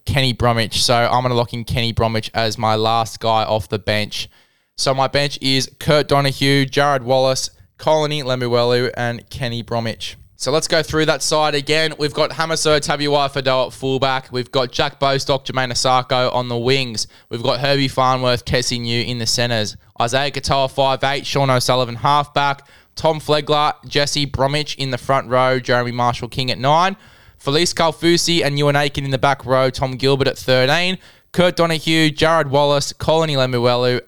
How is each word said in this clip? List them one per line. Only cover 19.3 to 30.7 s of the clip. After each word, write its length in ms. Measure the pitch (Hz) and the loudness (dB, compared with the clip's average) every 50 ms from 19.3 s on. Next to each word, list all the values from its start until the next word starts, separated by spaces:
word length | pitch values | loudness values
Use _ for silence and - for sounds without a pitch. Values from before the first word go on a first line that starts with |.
| - - 120 120 120 110 107 101 - - _ _ _ - | -2 0 0 0 0 -2 -2 -4 -6 -12 _ _ _ -4
Isaiah 300 | 117 120 117 131 143 143 | -4 0 0 0 -2 -2
Katoa, 400 | 135 135 127 - 139 139 135 131 | -4 -6 -4 -2 0 0 0 -2
five 320 | - - 135 135 135 127 - | 0 0 2 2 2 0 0
eight, 220 | 135 139 139 127 | -2 -2 -2 -4
Sean 220 | - - 143 139 135 | -4 -2 0 2 2
O'Sullivan, 480 | 127 123 120 - 127 127 127 117 117 | 2 2 2 2 0 0 0 -2 -4
halfback. 680 | 107 - 143 143 147 143 - - 147 143 143 139 - - _ - - _ _ _ | -2 0 2 2 2 2 0 -2 0 0 0 -2 -4 -8 _ -20 -20 _ _ _
Tom 240 | - - 160 160 156 | -2 0 0 0 0
Flegler, 560 | - - 151 151 143 - 151 147 147 151 - - - | 0 0 0 0 2 0 0 2 2 0 -2 -4 -10
Jesse 400 | 131 - 143 143 139 - 147 143 | -4 -2 0 0 0 0 -2 -2
Bromwich 480 | 139 - - 135 135 143 151 151 - - | -4 -2 0 0 0 0 -2 -4 -6 -6
in 140 | - 135 135 | -6 -4 -4
the 80 | 127 120 | -4 -6
front 300 | - - 139 135 - 113 | -2 0 0 0 0 0
row, 300 | 123 127 127 131 131 131 | 0 2 2 2 2 0
Jeremy 340 | 127 - 127 123 123 120 120 | 0 0 0 0 0 -2 -2
Marshall-King 580 | 123 120 120 123 - - 117 - - 131 127 | 0 0 0 0 -2 -8 -8 -6 -4 -4 -4
at 80 | 113 87 | -4 -2
nine. 380 | 120 139 151 160 180 190 196 - - - - - - - _ _ | 0 2 2 4 2 0 -2 -6 -14 -20 -20 -20 -20 -20 _ _
Felice 360 | - - 139 156 175 165 - | -4 -2 0 2 0 0 0
Kaufusi 680 | - 170 165 156 - - 170 170 165 - 165 170 170 - | 0 0 0 0 0 2 2 2 4 2 0 0 0 0
and 140 | 143 143 | 0 0
Euan 180 | 143 147 147 143 | 2 2 2 2
Aitken 300 | 143 147 143 139 151 139 | 2 0 0 -2 -4 -4
in 60 | 135 | -2
the 80 | 135 127 | -2 0
back 260 | 120 143 135 - - | 2 2 0 0 0
row, 240 | 117 131 131 131 131 | 0 2 2 2 0
Tom 280 | 123 - 139 131 131 | 0 -2 -4 -4 -4
Gilbert 320 | 120 123 135 139 135 131 131 | -2 0 2 2 2 2 0
at 100 | - - | -2 -2
thirteen. 600 | - - 131 127 127 131 | 0 2 2 4 4 2